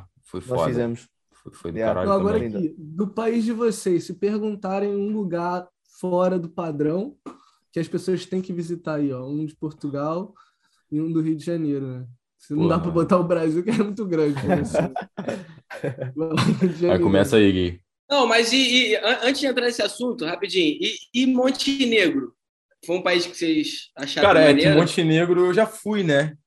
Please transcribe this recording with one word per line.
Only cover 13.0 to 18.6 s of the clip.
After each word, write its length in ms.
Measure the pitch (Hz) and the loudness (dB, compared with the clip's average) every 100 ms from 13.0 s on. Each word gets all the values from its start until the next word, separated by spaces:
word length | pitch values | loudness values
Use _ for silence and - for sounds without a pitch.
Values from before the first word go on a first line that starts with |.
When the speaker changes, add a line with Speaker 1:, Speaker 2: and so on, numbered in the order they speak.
| 165 185 | 4 4
Speaker 3:
o 60 | |
Brasil, 380 | 170 170 160 160 | 4 2 2 0
que 80 | 180 | 0
é 40 | 226 | 0
muito 260 | 208 202 | 0 -2
grande, 420 | 202 165 147 139 135 | -2 0 0 0 0
né, 140 | 175 | 0
assim. 320 | 143 156 165 - - - | 2 -2 -2 -4 -10 -10
Speaker 1:
<laughs> 1000 | - 214 165 160 - - 143 131 127 | -8 -8 -10 -20 -20 -8 -8 -8 -10
Speaker 3:
Vai 140 | 135 160 | -6 -4
lá 60 | |
no 20 | 156 | 0
Rio 180 | 139 - | 0 2
de 80 | 185 | 0
Speaker 1:
Aí 140 | 165 | 0
Speaker 3:
Janeiro. 220 | 175 180 | 0 2
Speaker 1:
começa 320 | 107 98 98 117 | 4 4 4 6
aí, 160 | 101 | 6
Gui. 280 | 92 90 87 _ _ - | 4 0 -4 _ _ -2
Speaker 4:
Não, 160 | 285 240 | 2 4
mas 260 | 226 226 | 4 2
e, 40 | 254 | 2